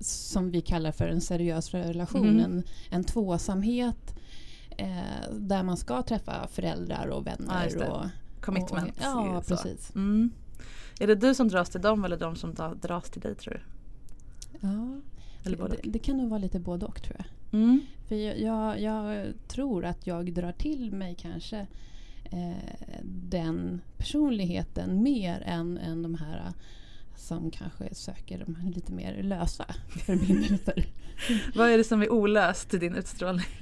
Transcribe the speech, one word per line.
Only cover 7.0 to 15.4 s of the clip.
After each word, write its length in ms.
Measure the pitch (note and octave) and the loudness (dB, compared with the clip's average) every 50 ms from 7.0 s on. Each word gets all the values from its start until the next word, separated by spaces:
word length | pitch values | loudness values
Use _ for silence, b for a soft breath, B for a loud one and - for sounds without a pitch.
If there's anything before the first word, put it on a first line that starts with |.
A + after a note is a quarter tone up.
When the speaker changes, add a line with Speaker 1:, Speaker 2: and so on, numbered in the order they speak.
| - | -2
Speaker 1:
och 200 | - - C#3 C3+ | -2 -4 -4 -4
vänner 280 | - - - - - F#3 F3+ | -4 -6 -4 -4 -2 0 0
Speaker 2:
Ja, 60 | E3+ | 0
just 140 | E3 E3+ E3+ | 0 0 -2
det. 100 | - - | -2 -2
Speaker 1:
och 160 | - - - F3+ - - - - - - | -2 -2 -4 -4 -6 -8 -10 -10 -10 -6
Speaker 2:
Commitment, 560 | - G3+ F#3+ F#3 F3+ - F#3 F3+ F3+ - - - | -4 -2 0 0 0 -2 -2 -2 -2 -2 -4 -2
Speaker 1:
och, 200 | - C#4 C4 A#3+ | -2 0 0 0
och, 60 | G#3 F#3+ F3+ | 0 0 0
ja, 60 | F3 | -2
Speaker 2:
så. 140 | E3 - F3+ | 0 0 -2
Speaker 1:
precis. 380 | - - F#3 F#3+ - - - - | -2 -2 -4 -6 -8 -10 -6 -4
Speaker 2:
Mm. 360 | G3 G3 G3+ G#3 A3 A#3 A#3 - - - - - B B B B B B B B - | 0 2 4 6 6 6 4 2 -4 -10 -12 -10 B B B B B B B B 2
Är 60 | G3+ | 6
det 80 | G#3 G#3+ | 6 6
du 200 | G3 A#3 C4+ C4 | 8 8 6 8
som 140 | C4+ B3 G#3+ | 8 6 6
dras 220 | F#3 F3+ F3 - | 6 4 2 2
till 100 | - F#3 | 0 2
dem 240 | F#3 G#3+ A3 G#3 F#3+ | 4 4 4 4 2
eller 120 | F3+ E3+ | 0 0
de 200 | D#3+ E3+ E3 E3 | -2 -2 -4 -4
som 180 | - - E3 D#3 | -4 -6 -6 -4
da-, 200 | - D#3+ D#3+ - | -4 -4 -4 -4
dras 360 | - - F3 F3 F3 - - | -4 -4 -4 -4 -4 -4 -6
till 100 | - F3+ | -8 -6
dig, 140 | - - - | -4 -4 -6
tror 200 | - - - - | -6 -8 -8 -8
du? 60 | - - - - - - - - - - - - - - - - - - - - - | -8 -8 -10 -12 -10 -10 -12 -12 -10 -10 -10 -10 -10 -10 -12 -12 -12 -12 -12 -8 -4
Speaker 1:
Ja. 400 | G3+ G3 G3+ G#3+ A#3 B3+ C4+ C#4 - - b b b b b b | -2 -2 0 0 -2 -4 -6 -8 -8 -8 b b b b b b